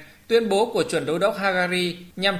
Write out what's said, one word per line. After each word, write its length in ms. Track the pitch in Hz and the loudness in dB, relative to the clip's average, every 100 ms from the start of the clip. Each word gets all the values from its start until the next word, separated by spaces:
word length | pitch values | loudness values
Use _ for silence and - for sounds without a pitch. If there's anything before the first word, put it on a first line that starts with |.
| - - - | -16 -16 0
tuyên 220 | 226 220 | 2 4
bố 220 | 196 233 | 2 2
của 100 | 208 | 0
chuẩn 220 | 160 165 139 | 0 -2 -2
đô 120 | 170 | 0
đốc 180 | 202 180 | 0 0
Hagari 600 | 196 185 180 180 180 175 - - | 0 0 0 0 -2 -4 -12 -4
nhằm 200 | 190 | -2